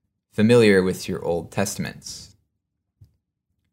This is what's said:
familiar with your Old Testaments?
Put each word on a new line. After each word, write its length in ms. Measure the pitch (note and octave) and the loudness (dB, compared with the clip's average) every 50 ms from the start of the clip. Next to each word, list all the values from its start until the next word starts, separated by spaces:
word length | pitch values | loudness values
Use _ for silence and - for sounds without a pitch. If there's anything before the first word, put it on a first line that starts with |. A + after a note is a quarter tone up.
| _ _ _ _ _ _ _ | _ _ _ _ _ _ _
familiar 500 | - G#2+ A2+ A#2+ A#2+ A2+ G#2+ G2 F#2+ F#2 | 0 2 4 6 6 6 6 4 4 2
with 260 | F#2 F2 - - - | 0 -4 -6 -8 -10
your 160 | F#2 - - | -10 -8 -6
Old 260 | - E2+ E2+ E2 - | -6 -6 -6 -6 -8
Testaments? 840 | - G#2 G2 - - - E2 - - - - - - - - - _ _ _ _ _ _ _ _ _ _ _ _ _ _ - _ _ _ _ _ _ _ _ _ _ _ _ _ | -6 -6 -6 -6 -6 -8 -10 -10 -12 -16 -18 -18 -18 -18 -20 -20 _ _ _ _ _ _ _ _ _ _ _ _ _ _ -20 _ _ _ _ _ _ _ _ _ _ _ _ _